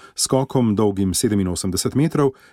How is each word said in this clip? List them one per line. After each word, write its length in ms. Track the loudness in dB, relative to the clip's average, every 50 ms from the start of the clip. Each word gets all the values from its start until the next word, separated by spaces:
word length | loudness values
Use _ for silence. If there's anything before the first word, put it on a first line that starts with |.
| -20 -16 -8
s 160 | -6 -2 0
skokom 460 | 0 0 0 0 0 0 2 2 2
dolgim 420 | 2 2 0 2 0 -2 -2 0 0
sedeminosemdeset 800 | 0 0 0 0 0 -2 -2 -4 -4 -4 -4 -4 -4 -2 0
metrov 400 | 0 0 0 2 2 0 0 0 -4 -20 -20